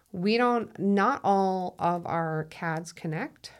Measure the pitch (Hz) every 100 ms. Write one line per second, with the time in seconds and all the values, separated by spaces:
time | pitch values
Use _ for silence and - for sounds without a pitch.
0 | _ 180 196 233 247 240 214 - 196 196
1 | 208 - - 196 190 190 180 - 170 175
2 | 165 165 165 160 156 - 165 160 170 -
3 | 165 156 262 - - -